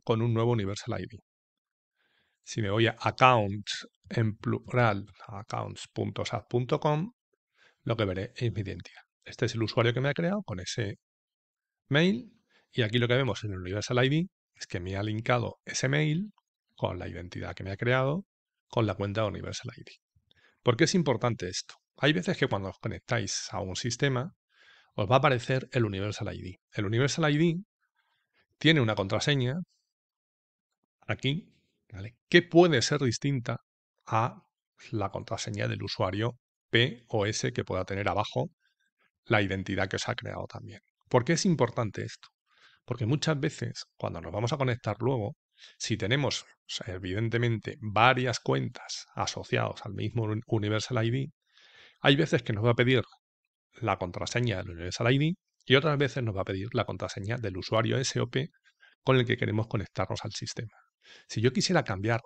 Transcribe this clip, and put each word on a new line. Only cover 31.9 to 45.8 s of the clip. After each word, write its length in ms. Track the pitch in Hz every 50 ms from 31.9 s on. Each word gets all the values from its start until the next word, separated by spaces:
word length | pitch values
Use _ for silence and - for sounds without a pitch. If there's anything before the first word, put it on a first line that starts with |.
¿vale? 260 | - 92 101 113 _ _ _ -
Que 140 | - 175
puede 400 | 175 - - 170 180 170 147 113
ser 180 | - - 147 143
distinta 560 | 139 120 - - - 143 139 127 117 - 120 - _ _ _ _ _ _ _ _ _
a 380 | - 113 110 117 - - - _ _ _ _ _ _ _ _ - -
la 180 | 117 104 98 98
contraseña 560 | - 101 101 - 110 - - 117 104 104 117
del 160 | 113 110 101
usuario 560 | 104 98 - - 104 92 95 104 113 123 120 _ _ _ _ _ _ -
P 360 | - 117 123 156 226 - _ -
o 160 | - 107 98
S 300 | 107 107 - - 127 120
que 100 | - -
pueda 220 | - - 92 92
tener 200 | - 98 98 101
abajo 440 | 95 87 101 - - - 123 143 - _ _ _ _ _ _ _ _ _ _ _ _ _ _ _
la 160 | - 117 104
identidad 480 | 101 95 95 95 92 98 95 98 98 98
que 80 | 98
os 140 | 95 - 117
ha 40 | 113
creado 320 | - 104 101 98 92 95
también. 340 | - - 104 113 104 101 - _ _ _ _ _ -
¿Por 160 | - 123 120
qué 100 | - 165
es 120 | - -
importante 560 | 190 156 131 123 113 - 127 113 98 - -
esto? 260 | 107 113 - _ - - _ _ _ _ _ _ - - _ _ _
Porque 220 | - 123 120 113
muchas 340 | 110 151 147 - 160 156 135
veces, 440 | 151 151 - - 117 120 - - - _ _
cuando 240 | - - 104 92 82
nos 120 | 82 85
vamos 200 | 90 104 117 120
a 60 | 156 139
conectar 380 | 131 127 113 - - 110 101 -
luego, 360 | 110 127 139 113 101 123 - _ _ _ _ _ - - -
si 180 | -